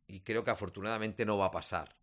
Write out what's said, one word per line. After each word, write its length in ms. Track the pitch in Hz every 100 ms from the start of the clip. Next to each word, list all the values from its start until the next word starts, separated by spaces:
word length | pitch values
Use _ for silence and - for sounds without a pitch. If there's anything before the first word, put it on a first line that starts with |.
| -
y 140 | 95
creo 240 | 95 113
que 80 | 120
afortunadamente 760 | 110 95 98 104 113 110 98 107
no 120 | 104
va 80 | 95
a 60 |
pasar. 440 | 85 - 87 71 -